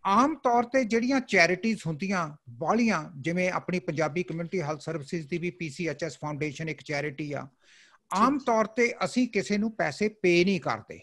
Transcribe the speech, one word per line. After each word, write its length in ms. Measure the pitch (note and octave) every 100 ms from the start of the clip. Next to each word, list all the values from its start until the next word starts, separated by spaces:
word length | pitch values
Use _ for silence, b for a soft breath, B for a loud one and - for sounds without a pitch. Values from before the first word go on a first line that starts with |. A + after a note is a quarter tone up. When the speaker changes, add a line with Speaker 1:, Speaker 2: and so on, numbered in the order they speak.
| G3
Speaker 1:
ਆਮ 300 | G3+ C#4+ D#4+
ਤੌਰ 280 | B3+ A#3+
ਤੇ 200 | A#3+ C4+
ਜਿਹੜੀਆਂ 360 | A#3 A3+ B3 C4+
ਚੈਰਿਟੀਜ਼ 600 | C4 F#3+ E3 F3+ A3 G#3+ D#3+
ਹੁੰਦੀਆਂ 420 | D3 F#3+ F#3+ D#3 D3+ -
ਬਾਹਲੀਆਂ, 540 | A#2 D#3+ G#3+ A#3 F3+ D3+ C#3+
ਜਿਵੇਂ 320 | B2+ F3 F3+
ਆਪਣੀ 300 | D#3+ - F3+
ਪੰਜਾਬੀ 440 | F3+ D3+ D3+ D#3+
ਕਮਿਊਨਿਟੀ 380 | F3 E3 E3+ F#3+
ਹੈਲਥ 200 | D3 D3+
ਸਰਵਿਸਿਜ਼ 460 | - D#3+ C#3 F3 D3
ਦੀ 100 | F3
ਵੀ 120 | F3
ਪੀ 200 | F3 E3
ਸੀ 180 | C#3 E3
ਐਚ 160 | C#3+
ਐਸ 120 | E3 -
ਫਾਊਂਡੇਸ਼ਨ 540 | D3+ D3 D3+ C3+ D#3+
ਇੱਕ 120 | D3+
ਚੈਰਿਟੀ 500 | - D3 D3 D3 D3+
ਆ, 80 | C3+
Speaker 2:
ਜੀ। 280 | C3+ _ b b b b _
Speaker 1:
ਆਮ 260 | F#3 A#3+ D4
ਤੌਰ 260 | - A3+ A3
ਤੇ 280 | B3 A#3+ - F#3
ਅਸੀਂ 220 | - B3
ਕਿਸੇ 300 | G3+ - G#3
ਨੂੰ 140 | A3
ਪੈਸੇ 380 | A3 D#3+ C#3 G#3+
ਪੇ 340 | G#3+ F3+ F3
ਨਹੀਂ 180 | F3+ F#3
ਕਰਦੇ। 380 | C#3 A2+ - E2